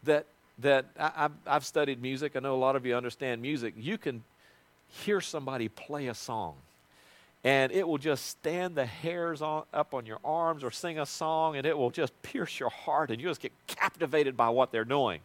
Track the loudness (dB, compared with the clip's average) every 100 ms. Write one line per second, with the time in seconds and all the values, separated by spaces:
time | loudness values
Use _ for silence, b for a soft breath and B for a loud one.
0 | 4 2 2 _ _ -2 4 4 4 -2
1 | -4 0 -2 -2 0 0 2 0 0 0
2 | -4 -4 -2 -2 0 2 4 2 2 0
3 | -2 -4 -4 -4 -4 -4 -4 -6 -6 -4
4 | -4 -6 -12 _ b b b b _ -10
5 | -2 -2 -2 -6 -4 -2 -4 -6 -10 -6
6 | -6 -6 -6 -4 -4 -8 -20 _ _ b
7 | b b b b 4 4 4 2 0 0
8 | 0 0 -2 -6 -4 -2 -2 -2 -4 -4
9 | -6 -2 -4 -4 -4 -4 -4 -2 -2 -2
10 | -6 -8 -4 0 0 0 -4 -4 -6 -4
11 | -4 -2 0 2 2 0 0 2 0 2
12 | -4 _ -10 -6 -6 -4 -4 -4 0 0
13 | 2 -2 -4 -6 -8 _ -14 -2 -2 0
14 | 0 4 2 4 4 6 4 4 2 2
15 | 2 0